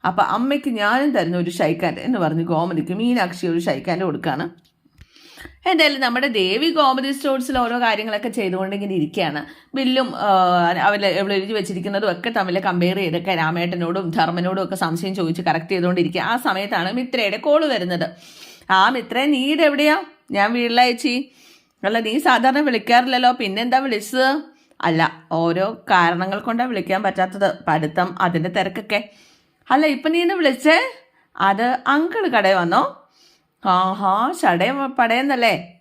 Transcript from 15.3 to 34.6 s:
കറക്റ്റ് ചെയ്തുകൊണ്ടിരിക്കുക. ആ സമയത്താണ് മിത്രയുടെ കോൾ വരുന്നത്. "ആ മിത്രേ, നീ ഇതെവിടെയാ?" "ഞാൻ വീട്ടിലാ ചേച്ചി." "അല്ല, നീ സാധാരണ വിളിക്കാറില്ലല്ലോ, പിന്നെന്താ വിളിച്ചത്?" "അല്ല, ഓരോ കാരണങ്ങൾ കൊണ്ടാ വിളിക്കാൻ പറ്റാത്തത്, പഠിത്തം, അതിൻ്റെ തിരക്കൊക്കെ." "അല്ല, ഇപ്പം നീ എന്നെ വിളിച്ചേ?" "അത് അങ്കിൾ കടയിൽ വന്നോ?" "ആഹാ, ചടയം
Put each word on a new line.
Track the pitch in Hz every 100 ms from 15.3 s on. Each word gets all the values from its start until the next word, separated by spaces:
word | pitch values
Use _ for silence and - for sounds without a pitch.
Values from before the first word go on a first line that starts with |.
| 170
കറക്റ്റ് | 175 160 165
ചെയ്തുകൊണ്ടിരിക്കുക. | 190 175 180 175 175
ആ | 135 240
സമയത്താണ് | 240 190 202 196 180
മിത്രയുടെ | 240 254 247 208 214
കോൾ | 302 302 311
വരുന്നത്. | 233 180 170 160 - - - - - -
"ആ | 190 202
മിത്രേ, | 254 - 240 285
നീ | 277 269
ഇതെവിടെയാ?" | 311 302 285 302 330 370 _ _
"ഞാൻ | 196 208
വീട്ടിലാ | 240 240 240
ചേച്ചി." | 247 240 285 247 277 _ - _ _ _
"അല്ല, | 196 233
നീ | 220 247
സാധാരണ | 294 240 262 269
വിളിക്കാറില്ലല്ലോ, | 294 226 214 240 254 254 247
പിന്നെന്താ | 254 208 196 247 254
വിളിച്ചത്?" | 269 214 214 254 262 294 294 _ _ _
"അല്ല, | 170 160 165 - _
ഓരോ | 160 170 170 196 - -
കാരണങ്ങൾ | 185 170 175 185 202
കൊണ്ടാ | 233 226
വിളിക്കാൻ | 254 214 175 190
പറ്റാത്തത്, | 202 190 185 196 196 -
പഠിത്തം, | - 156 151 170 180 175
അതിൻ്റെ | 180 175 175
തിരക്കൊക്കെ." | 190 185 180 208 208 - _ _ _ _ _ -
"അല്ല, | 262 311
ഇപ്പം | 277 320
നീ | 339
എന്നെ | 349
വിളിച്ചേ?" | 381 302 262 302 330 508 - _ _ _ -
"അത് | 190 196 240 262 -
അങ്കിൾ | 285 339 453 370
കടയിൽ | 240 190
വന്നോ?" | 190 170 202 571 - _ _ _ _ _ _
"ആഹാ, | 196 180 185 202 196 196 254
ചടയം | 339 240 175